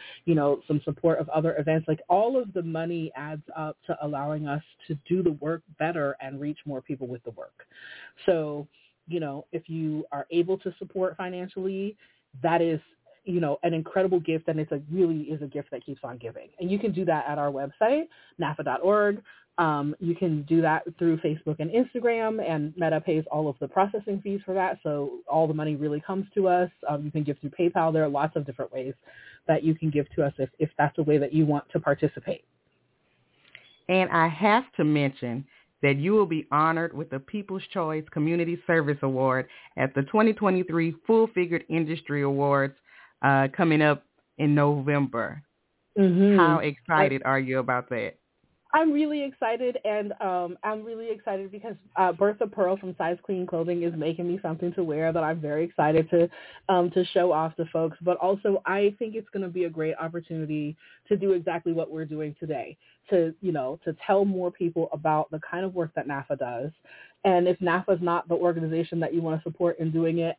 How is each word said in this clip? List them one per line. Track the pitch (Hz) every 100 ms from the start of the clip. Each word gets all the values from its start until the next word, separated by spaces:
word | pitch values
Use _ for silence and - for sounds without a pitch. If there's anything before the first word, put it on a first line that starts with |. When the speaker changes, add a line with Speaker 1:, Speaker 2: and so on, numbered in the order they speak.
| - - -
Speaker 1:
you | 160
know, | 143 139 -
some | 151
support | - 151 165 160
of | 156
other | 156 160 156
events. | 151 160 160
Like, | 156 -
all | 180 226 269
of | 214
the | 180
money | 165 160 165 170 160 131
adds | 151 156 - 160
up | 156 - -
to | -
allowing | 147 139 143 151 151
us | 147 - _ -
to | 151 -
do | 180
the | 175 147
work | 147 165 _ -
better | 156 170 139 135
and | 135 139
reach | 147 147 147
more | 131
people | - 131 127
with | 123
the | 120
work. | 110 - _ - - - - - - -
So, | 170 151 147 147 _ _ _ -
you | 170
know, | 151 139 -
if | 165 165
you | 160 156 151 160
are | 143 -
able | 170 170 190
to | 190 -
support | 190 196 185 160
financially, | 180 180 185 - 190 190 202 214 _ _ _ 135
that | 160 170
is, | 165 156 - _ _ _
you | - 175
know, | 156 143
an | 175
incredible | 165 160 190 185 180
gift, | 160 160 160
and | 156
it's | 151
a | 147 147
really | 180 175 160
is | 143 156
a | 147
gift | 143 143
that | 131 -
keeps | 135
on | 123 123
giving. | 117 - - -
And | 180
you | 202
can | 214
do | 170 180
that | 156 135
at | 147
our | 143
website, | 135 143 - 220 294 339 _ _ -
nafa | 147 151 147
dot | 127
org. | 180 208 208 208 - - _ -
Um, | 165 147 147 151
you | 170 165
can | 185 151
do | 143 165
that | 160 160 - -
through | 170 160
Facebook | 165 156 156 151
and | 160
Instagram, | 220 254 247 233 226 220 220
and | 180 160 151 170
Meta | 165 156
pays | 170 156 156
all | 151 156
of | 135
the | 139
processing | 190 202 214 208 196
fees | 202 196 190
for | 190
that, | 185 -
so | 160 147 139 120 -
all | 156 160
the |
money | 156 151 147
really | 151 147
comes | - 190 196
to | 208 185
us. | 180 175 - -
Um, | 147
you | 151
can | 156
give | 147 143
through | 147
PayPal. | - 175 180 165
There | 160
are | 151
lots | 139 151 156
of | 139
different | 131 117
ways | 131 131 - _ - - - -
that | -
you | 160 160
can | 156
give | 147 143 -
to |
us | 143 -
if, | 131 -
if | 156 -
that's | 147 -
a |
way | 151 151
that | 143
you | 156 151
want | 143 -
to | 170
participate. | 151 143 151 - - - _ _ _ _ _ _ _ _ _ _ _ - - _ -
Speaker 2:
And | 185 185
I | 165 165
have | 156 208 220 254 -
to | 151
mention | 151 139 135 120 117 143 _ _ _
that | 143 139
you | 165
will | 214 185
be | 160 -
honored | 147 160 165 165 139
with | 160
the | 135
People's | 135 214 196 190 -
Choice | 196 156 156 151
Community | 165 151 170 170 170 -
Service | 165 147 143
Award | 139 131 131 131 127 - - -
at | 135
the | 139
twenty | 139 214 220
twenty-three | 214 202 185 180 165 165 156 -
Full | 226 226 185
Figured | 170 165 -
Industry | 160 156 160 - 147
Awards, | 139 139 143 139 139 - _ - - _
uh, | 135 139 135 135
coming | 165 156
up | 151 147 _ _ _ -
in | 147 147
November. | 147 147 135 147 139 117 104 147 - _ _ _ _ 208
Speaker 1:
Mm-hmm. | 196 180 196 202
Speaker 2:
How | 170 165
excited | 151 143 - 156 147 135 127
Speaker 1:
I |
Speaker 2:
are | 135
you | 131 131
about | 120 123 120
that? | 120 101 - _ _ _ _ _
Speaker 1:
I'm | 302 320
really | 294 302 294
excited, | 277 269 226 233 247 247
and, | 214 214 208 202
um, | 196 180 175 175
I'm | 214 220 220
really | 226 226
excited | 214 214 196 196
because, | 202 226 196 _ -
uh, | 185
Bertha | 170 202 208 220
Pearl | 202 180 190
from | 185 180
Size | 170 180
Queen | - 185 180
Clothing | 165 165 175
is | 170 165
making | 151 165 175
me | 185
something | 170 160 175 175
to | 165
wear | 151 165
that | 165 156
I'm | 165
very | 151 147 170
excited | - 151 160 160
to, | 175 170 - - - -
um, | 185 175
to | 185
show | 180 190 180
off | 156 160 160
to | 160
folks. | 165 160 -
But | 170 175
also, | 180 196 208 196 -
I | 196 202 208
think | 220 220
it's | 214
gonna | 202 185
be | 180 170
a |
great | 160 156 -
opportunity | 165 170 165 160 156 151 147 156 - - -
to | 202
do | 196
exactly | 180 170 165 175
what | 165 147
we're | 156 156
doing | 151 151 147
today, | 156 139 143 156 _ _ -
to, | 185 165 160
you | 190
know, | 151 160 -
to | 175 156 -
tell | 196
more | 202 185 180
people | - 175 170 165
about | 151 156 156 -
the | 156
kind | - 175 190
of | 180
work | 160 -
that | 131
nafa | 139 139 139
does. | 123 120 143 - _ - - _
And | 196 180 180
if | 180
nafa | 180 175 185
is | 175
not | 170 170 170
the |
organization | 170 175 165 160 160 165 170
that | 160
you | 170
wanna | 165 160
support | 170 - 175 165
in | 160
doing | 160 165 170
it, | 165